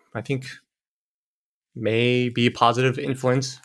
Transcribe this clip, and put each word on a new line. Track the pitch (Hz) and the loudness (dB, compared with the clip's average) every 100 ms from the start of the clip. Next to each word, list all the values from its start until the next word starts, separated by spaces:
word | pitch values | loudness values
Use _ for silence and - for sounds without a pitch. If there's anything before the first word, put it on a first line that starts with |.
| _ | _
I | 113 | -10
think | - 131 131 - _ _ _ _ _ _ _ _ _ _ _ - | -6 -6 -8 -18 _ _ _ _ _ _ _ _ _ _ _ -6
may | 107 113 123 123 123 | -2 2 2 2 0
be | 120 120 | 2 0
a | |
positive | - 117 120 131 131 | 4 4 4 0 0
influence | 135 131 127 131 131 - | -4 -2 0 0 -2 -8